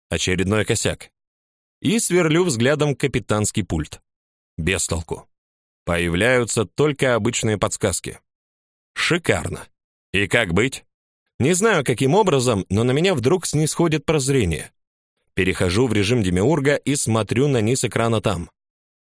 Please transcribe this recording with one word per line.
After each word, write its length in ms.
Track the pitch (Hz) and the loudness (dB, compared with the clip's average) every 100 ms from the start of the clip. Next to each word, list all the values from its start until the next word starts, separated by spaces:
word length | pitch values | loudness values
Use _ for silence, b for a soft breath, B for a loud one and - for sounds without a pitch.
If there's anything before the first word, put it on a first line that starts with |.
| - | -6
Очередной 560 | 87 - 90 92 107 | -4 0 0 0 0
косяк. 480 | 104 117 101 78 - _ _ _ _ _ _ _ | 0 0 -2 -4 -10 _ _ _ _ _ _ _
И 180 | - 160 | -2 0
сверлю 440 | - 175 170 156 | 2 2 2 2
взглядом 520 | 180 113 120 147 147 135 | 0 2 2 2 0 0
капитанский 680 | 135 120 - 107 107 - | -2 -2 -2 0 0 -2
пульт. 360 | 92 80 147 - _ _ _ _ _ - | -2 -4 -4 -10 _ _ _ _ _ -6
Без 280 | 82 92 - | -2 -2 -2
толку. 400 | 85 - - - _ _ _ _ _ | -4 -6 -10 -14 _ _ _ _ _
Появляются 800 | - 85 87 85 113 127 117 - | -4 -2 0 0 2 2 0 -2
только 500 | 101 - 147 143 135 | -2 0 0 0 0
обычные 420 | 117 104 - 113 104 | 0 0 -2 -2 -2
подсказки. 640 | 107 - 104 - - - _ _ _ _ _ _ _ | -2 -2 -2 -2 -6 -14 _ _ _ _ _ _ _
Шикарно. 720 | - - 165 - 95 73 - - _ _ _ _ | -6 -2 -2 0 -2 -4 -10 -14 _ _ _ _
И 140 | 95 98 | -2 0
как 260 | 123 104 | 0 2
быть? 320 | 85 131 - - _ _ _ _ - | 0 0 -4 -16 _ _ _ _ -2
Не 140 | 123 | 0
знаю, 320 | 175 226 185 | 2 2 2
каким 300 | 123 120 135 | 0 0 2
образом, 520 | 185 190 139 123 104 - | 2 4 2 2 0 0
но 140 | 98 | 0
на 80 | 120 | 2
меня 240 | 135 185 | 2 0
вдруг 320 | 160 120 180 - | 0 2 0 0
снисходит 580 | 147 156 - 170 156 | 0 0 0 0 0
прозрение. 680 | - 160 131 139 90 73 - _ _ _ _ _ _ | 0 0 2 2 2 -2 -6 _ _ _ _ _ _
Перехожу 520 | - 92 82 92 95 131 | -2 -2 0 0 2 2
в 60 | |
режим 300 | 104 98 123 | 0 0 0
демиурга 520 | 92 90 110 160 139 143 | 0 2 2 2 2 0
и 200 | - 139 | 0 -2
смотрю 500 | - 113 107 113 147 | 0 0 0 0 2
на 140 | 127 | 2
низ 240 | 107 131 | 0 0
экрана 360 | 113 113 117 110 | -2 -2 0 0
там. 300 | 117 87 82 _ _ _ _ _ _ | -2 -4 -6 _ _ _ _ _ _